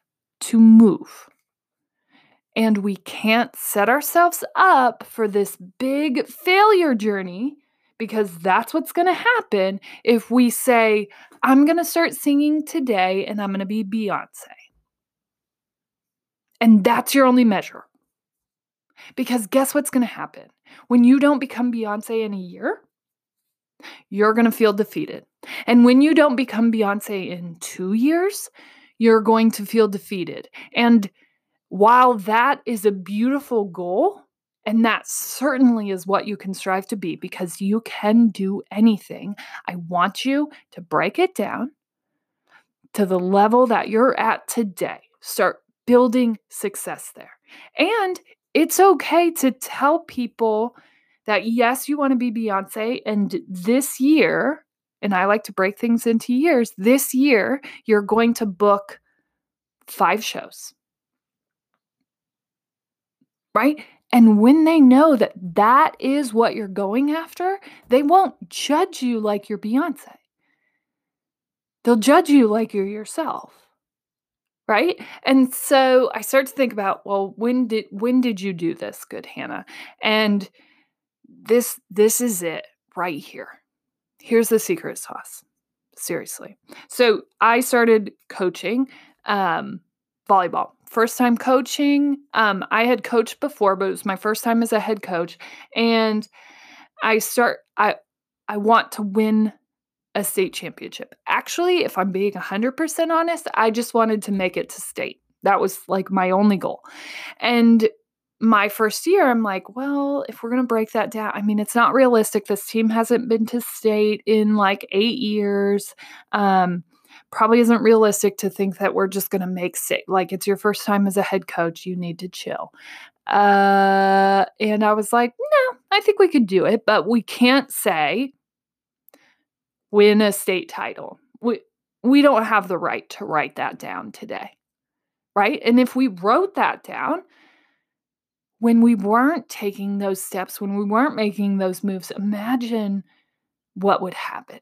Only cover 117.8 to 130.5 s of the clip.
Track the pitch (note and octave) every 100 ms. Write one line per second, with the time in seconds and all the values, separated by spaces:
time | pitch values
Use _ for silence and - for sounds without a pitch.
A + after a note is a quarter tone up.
117.8 | A3 A3+ G#3+ G3+ G3+ G3 G3 - G3 F3+
118.8 | G3 F#3 F#3+ G3 F#3 G3 F3+ F3+ F3+ -
119.8 | - - - F#3+ F3+ F#3+ - G3 G#3+ G3+
120.8 | - G3+ G3+ F#3+ F#3+ F#3+ F3 - E3+ E3
121.8 | F#3 F3+ E3+ E3+ F#3 - - - - _
122.8 | - - - _ - G3+ G3+ G3 G3 G3
123.8 | G3 G3 G3 F#3+ G3 G3 - - G#3+ G#3+
124.8 | G#3+ G#3+ G#3 A#3+ A#3+ - C#5 D5+ B4+ -
125.8 | _ G4+ G#4 G#4 F#4+ C#4+ G#3 F#3 D#3 A3
126.8 | - G#3+ E3 A#3 - - B3 C4+ C4 -
127.8 | G#3+ E3 D3 F#3 C4+ - _ _ _ _
128.8 | _ _ _ _ _ _ _ _ _ _
129.8 | _ G#3 G#3 G#3 G#3+ G3+ -